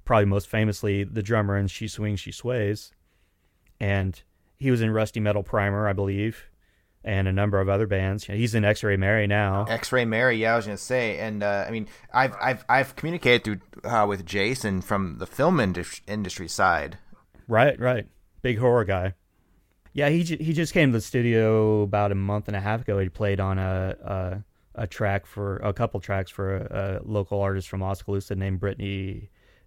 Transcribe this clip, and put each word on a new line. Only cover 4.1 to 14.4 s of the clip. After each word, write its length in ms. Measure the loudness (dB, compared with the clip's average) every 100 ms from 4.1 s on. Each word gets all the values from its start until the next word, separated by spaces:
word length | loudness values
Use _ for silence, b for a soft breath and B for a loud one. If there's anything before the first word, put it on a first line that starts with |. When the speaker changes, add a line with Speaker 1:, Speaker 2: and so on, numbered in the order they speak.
| -4 _ _ _ _
Speaker 1:
he 140 | 0
was 100 | 2
in 100 | 2
Rusty 280 | 2 0 0
Metal 240 | 0 0
Primer, 440 | 0 0 0 0 0
I 60 |
believe, 560 | 0 -2 0 -2 -4 -18 _ _ _ _ _
and 240 | -4 0 0
a 60 |
number 260 | 2 2 2
of 80 | 2
other 180 | 2 2
bands. 360 | 0 0 -2 -4
He's 300 | -2 0 2
in 80 |
X-Ray 320 | 2 2 2 2
Mary 300 | 2 2 2
now. 380 | 2 2 0 -2
Speaker 2:
X-Ray 400 | -4 0 0 2
Mary, 320 | 2 2 2
yeah, 160 | 2
I 20 | 2
was 100 | 0
gonna 120 | -8
say. 420 | -2 0 0 -2
And, 240 | -4 -2
uh, 220 | 0 0 -2
I 40 |
mean, 160 | -6 -8 B B
I've, 200 | 0 0 0
I've, 220 | -2 -2 2
I've 260 | 2 2 -4
communicated 480 | -6 0 4 4
through, 460 | 4 -6 -8 -12 -2
uh, 140 | 2 2
with 180 | 0 -4
Jason 560 | -2